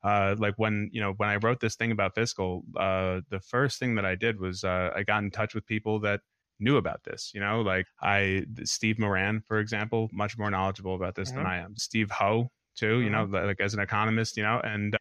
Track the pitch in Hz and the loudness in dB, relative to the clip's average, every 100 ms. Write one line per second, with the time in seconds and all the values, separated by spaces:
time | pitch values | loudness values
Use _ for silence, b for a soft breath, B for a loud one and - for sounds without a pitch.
0 | 98 101 98 104 104 101 110 104 107 113 | 4 4 4 2 0 2 0 0 -2 -2
1 | 101 98 104 104 113 123 113 - 113 107 | -4 0 0 2 2 2 0 0 -2 2
2 | 95 - 117 - 92 90 - - 95 95 | 0 0 -2 0 -2 -2 -6 -2 0 2
3 | 92 92 87 98 - 123 139 - 127 113 | 0 -2 -4 -10 -2 0 0 0 -2 0
4 | 98 92 117 107 92 92 98 92 90 - | 0 0 -2 -2 -4 -4 -2 0 0 -2
5 | 104 107 101 - 107 110 - 110 107 107 | 0 0 0 -2 -4 -4 -4 -4 -2 -2
6 | 104 101 _ _ _ _ 107 139 82 - | 0 -2 _ _ _ _ 2 4 2 -4
7 | - - - 104 101 113 104 92 92 _ | -8 -12 -10 -4 0 0 2 2 0 _
8 | - 101 98 95 - 110 - - 110 110 | 2 4 4 2 -2 -6 -4 -2 0 2
9 | 107 95 98 107 - 110 107 107 110 113 | 2 2 0 -2 -2 -2 -2 -2 -2 -2
10 | 110 101 104 113 104 95 95 92 95 92 | -2 -2 -4 -2 -2 2 0 -2 -4 -2
11 | 92 92 98 127 92 90 85 110 - 113 | -4 -4 -6 -2 -2 -2 -6 -10 -4 0
12 | 104 - 101 110 123 _ _ - 107 117 | 0 2 4 4 0 _ _ -4 2 2
13 | 117 107 107 98 92 98 101 107 101 104 | 2 2 0 0 0 0 -2 -2 0 2
14 | 107 110 113 - 107 117 - 107 104 107 | 2 2 0 -2 0 0 0 -2 -2 -2